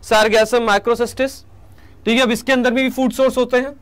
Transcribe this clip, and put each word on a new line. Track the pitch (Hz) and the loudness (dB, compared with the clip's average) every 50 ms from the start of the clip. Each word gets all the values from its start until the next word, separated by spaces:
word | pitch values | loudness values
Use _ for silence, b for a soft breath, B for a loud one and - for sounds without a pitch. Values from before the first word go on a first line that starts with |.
| - | -2
Sargassum, | - 233 214 214 220 208 220 220 220 240 240 233 220 | 2 2 2 2 4 4 2 2 2 2 0 2 2
Macrocystis, | 202 202 208 233 233 226 240 - - - 262 269 - - - - - - - - b b b b b b - | 0 0 2 0 0 0 -2 -6 -2 -4 -4 -4 -4 -10 -20 -20 -20 -20 -20 -20 b b b b b b -4
ठीक | 208 233 240 | -2 0 2
है। | |
अब | 269 220 | 2 0
इसके | 233 - - - 269 | -2 -4 -2 -2 0
अंदर | 254 240 247 233 | 0 0 0 0
में | 262 262 | 0 -2
भी | 262 | -2
फूड | 254 - 262 254 | -2 -2 -2 -2
सोर्स | - - 269 262 226 254 | 0 0 0 0 2 0
होते | 247 240 254 247 | -2 0 0 -2
हैं | 262 277 294 - | -2 -2 -10 -16